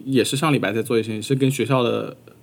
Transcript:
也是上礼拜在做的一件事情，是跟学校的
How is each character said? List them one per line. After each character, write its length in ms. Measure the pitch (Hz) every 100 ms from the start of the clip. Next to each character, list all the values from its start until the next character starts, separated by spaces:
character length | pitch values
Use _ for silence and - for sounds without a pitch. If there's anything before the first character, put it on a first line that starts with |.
也 200 | 131 135
是 120 | 147 139
上 160 | 156
礼 80 | 135
拜 140 | 98
在 80 | 110
做 160 | 107 117
的 40 |
一 20 | 110
件 100 | 107
事 60 |
情， 20 |
是 120 | 104 135
跟 140 | 131
学 160 | 127 117
校 160 | 135
的 360 | 117 110 - - - -